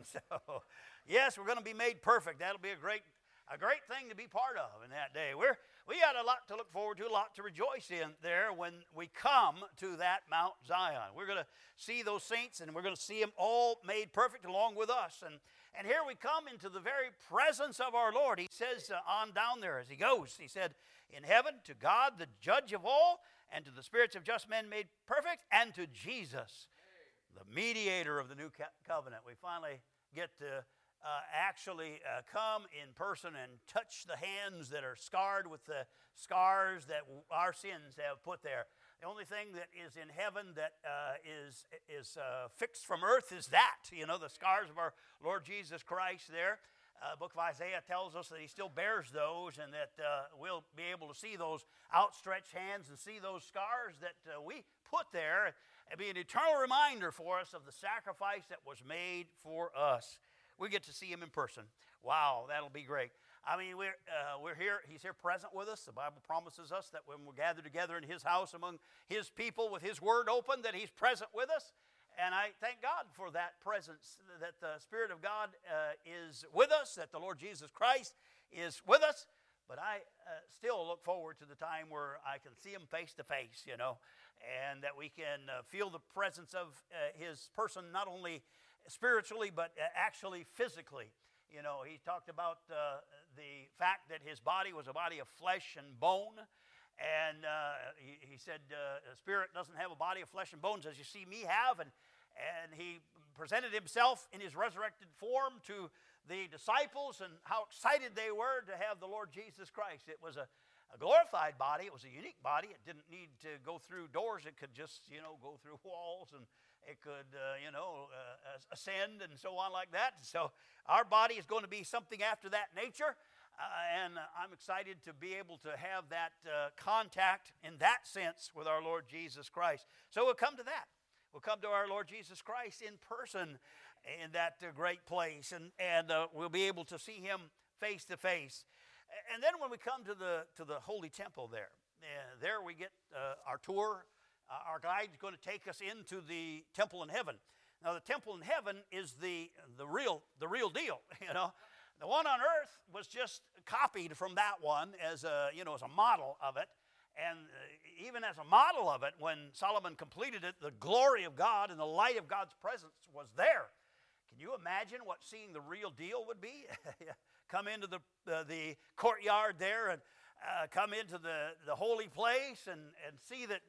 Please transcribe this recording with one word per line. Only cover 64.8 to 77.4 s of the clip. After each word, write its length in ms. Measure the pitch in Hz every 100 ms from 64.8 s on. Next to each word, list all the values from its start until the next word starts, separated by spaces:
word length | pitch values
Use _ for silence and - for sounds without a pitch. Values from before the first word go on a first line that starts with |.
| 143
He's 160 | 156
here 120 | 185
present 400 | 180 175 180 185
with 140 | 190 208
us. 140 | 214
The 100 | -
Bible 280 | 110 147 147 -
promises 460 | 165 170 170 151
us 180 | 185 -
that 120 | 160 143
when 180 | 143
we're 80 | 143
gathered 320 | 131 165 165
together 320 | 151 156 175 170
in 80 |
his 180 | 147 170
house 300 | 160 180 185
among 240 | 170 175 165 - - -
his 220 | 208 -
people 400 | - 226 - 220
with 120 | 190
his 180 | 185 175
word 260 | 196 233 220
open, 340 | 247 240 269
that 120 | 220
he's 160 | 190 214
present 400 | - 233 233 220
with 160 | 214 -
us. 220 | 311 - _ _ _ _ 175
And 120 | 180
I 140 | 190 208 202
thank 220 | 226 240
God 240 | 254 339 226
for 180 | 147 185
that 300 | 160 175 -
presence, 540 | 196 208 160 151 - - 190 170
that 200 | 170 170
the 180 | 165 151
Spirit 320 | - 220 220
of 120 | 170
God, 280 | 196 214 208 185
uh, 320 | 185 156 151 151
is 400 | 165 175 165 127 156
with 180 | 160 285
us, 240 | 302 277 185
that 160 | 156
the 60 | 160
Lord 200 | 185
Jesus 320 | 156